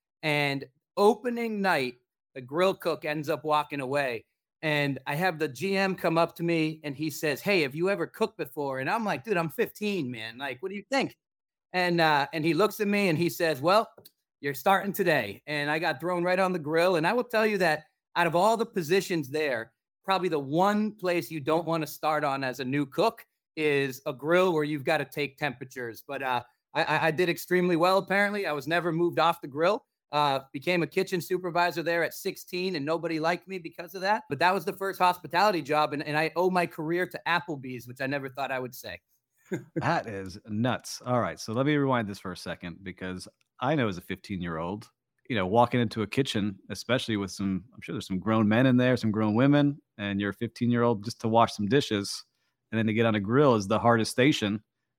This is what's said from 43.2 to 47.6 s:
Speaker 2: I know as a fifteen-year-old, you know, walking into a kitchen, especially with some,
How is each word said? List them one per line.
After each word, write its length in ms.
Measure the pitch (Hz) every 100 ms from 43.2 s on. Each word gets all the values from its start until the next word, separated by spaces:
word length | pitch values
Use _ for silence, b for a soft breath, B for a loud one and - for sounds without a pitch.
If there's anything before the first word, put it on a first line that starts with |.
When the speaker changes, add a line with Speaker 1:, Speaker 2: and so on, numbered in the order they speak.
| - - _ _
Speaker 2:
I 160 | 123 156
know 120 | 113
as 120 | 87
a 20 |
fifteen-year-old, 840 | - 92 - 95 87 80 85 107 - _ _ _ -
you 60 | 117
know, 100 | 92
walking 340 | 113 120 127
into 220 | 113 113
a 60 | 104
kitchen, 480 | - 131 110 104 95 -
especially 440 | 101 - 123 - 107
with 140 | 98
some, 360 | - 98 92